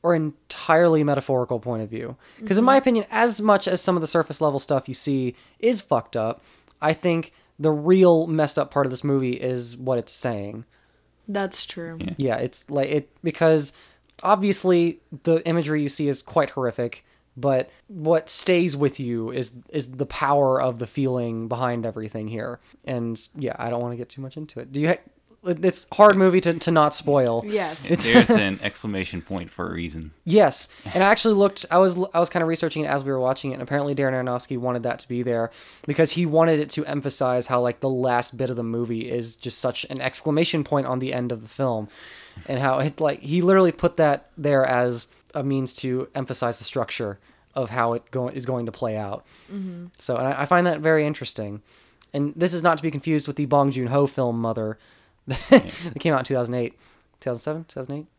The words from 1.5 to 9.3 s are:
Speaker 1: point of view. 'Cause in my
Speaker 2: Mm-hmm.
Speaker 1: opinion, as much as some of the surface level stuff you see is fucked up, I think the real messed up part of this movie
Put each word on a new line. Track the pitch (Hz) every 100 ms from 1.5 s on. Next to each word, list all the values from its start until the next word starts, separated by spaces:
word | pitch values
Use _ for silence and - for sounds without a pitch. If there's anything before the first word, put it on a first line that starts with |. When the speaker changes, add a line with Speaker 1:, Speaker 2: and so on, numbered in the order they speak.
| 120
Speaker 1:
point | 123 113
of | 110
view. | 113 117 131 - - 220
'Cause | 202
in | 247
my |
Speaker 2:
Mm-hmm. | 269
Speaker 1:
opinion, | 269 226 -
as | 220 240 214
much | 214 202 196
as | 180
some | - 175
of |
the | 160
surface | 170 160 -
level | 156 139
stuff | - 139 131
you |
see | 127 - 135 127 - _ _
is | 226 220
fucked | - 123 - 117
up, | 110 120 _ _ _ _
I | 151
think | 160 180 165 160 _ _ -
the | 156
real | 151 156 190 180 165 165
messed | 156 147 -
up | 143
part | 139 131
of |
this | 127
movie | 147 139 127